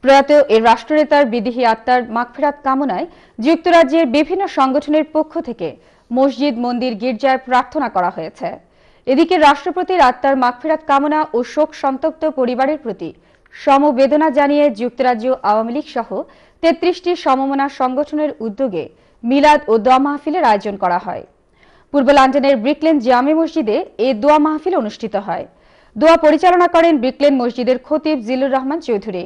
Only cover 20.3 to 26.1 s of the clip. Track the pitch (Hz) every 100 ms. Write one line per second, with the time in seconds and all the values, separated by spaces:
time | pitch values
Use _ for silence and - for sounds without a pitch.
20.3 | 339 285 208 208 196 180 175 185 - -
21.3 | _ _ _ _ _ _ 285 254 285 269
22.3 | 277 277 269 226 302 320 302 226 247 269
23.3 | 311 330 320 220 220 - - 240 226 277
24.3 | 302 302 302 - - 214 - 226 196 196
25.3 | 170 - _ _ _ _ 214 302